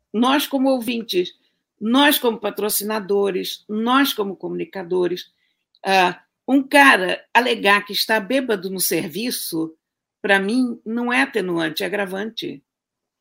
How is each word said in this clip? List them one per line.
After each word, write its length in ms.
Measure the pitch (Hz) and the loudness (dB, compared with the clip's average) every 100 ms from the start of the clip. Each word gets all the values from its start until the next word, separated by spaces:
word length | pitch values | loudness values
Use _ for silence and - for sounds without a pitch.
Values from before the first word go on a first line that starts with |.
| _ | _
Nós 340 | 214 247 285 285 | 0 2 2 0
como 220 | 269 269 | 0 2
ouvintes, 640 | 262 226 233 220 180 180 - _ _ _ _ | 0 -2 -6 -4 -2 -4 -6 _ _ _ _
nós 380 | 214 254 294 277 | 0 4 4 2
como 220 | 240 214 | 0 -2
patrocinadores, 1300 | 208 196 208 - 208 220 185 202 202 185 185 - - | -4 -4 -4 -4 -4 -6 -2 0 0 -2 -6 -10 -8
nós 460 | 214 233 262 277 | -4 2 2 2
como 220 | - 202 175 | -2 -6 -8
comunicadores, 960 | 175 175 170 196 175 180 180 180 - _ _ _ _ _ | -8 -8 -8 -10 -4 -2 0 -2 -10 _ _ _ _ _
ah, 400 | - 190 180 175 _ _ - | 0 4 2 0 _ _ 0
um 140 | 277 | 0
cara 640 | 269 285 277 220 180 - - | 4 6 8 6 2 -4 0
alegar 520 | 226 247 226 196 202 202 | 2 2 2 4 2 2
que 80 | |
está 260 | 196 - 220 | -4 -2 -2
bêbado 500 | 190 262 254 202 190 | 0 0 0 -2 -4
no 100 | 185 | -4
serviço, 960 | - 165 190 160 240 - - 165 160 - _ _ _ _ | -2 -2 -4 -6 -6 -6 -6 -6 -6 -10 _ _ _ _
pra 180 | 208 196 | 0 2
mim, 400 | 196 247 247 233 214 | 2 0 0 -4 -6
não 260 | 233 240 | -4 -2
é 100 | 247 | 0
atenuante, 640 | 269 214 185 170 160 - | 0 -2 -2 -2 -2 -4
é 20 | 190 | -4
agravante. 800 | 202 190 190 220 226 - - _ _ _ _ _ _ | -4 -4 -6 -8 -10 -12 -12 _ _ _ _ _ _